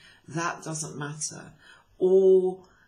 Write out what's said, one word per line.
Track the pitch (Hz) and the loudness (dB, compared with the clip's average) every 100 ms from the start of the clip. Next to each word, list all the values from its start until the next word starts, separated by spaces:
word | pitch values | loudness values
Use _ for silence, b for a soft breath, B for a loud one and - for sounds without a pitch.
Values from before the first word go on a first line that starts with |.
| B B - | B B -12
that | 156 170 - | -6 -6 -6
doesn't | 151 156 151 131 | -10 -10 -10 -10
matter. | 147 151 - - - B B B B - | -12 -10 -12 -12 -18 B B B B -2
All | 185 190 190 185 185 185 B B | 2 4 6 6 4 -4 B B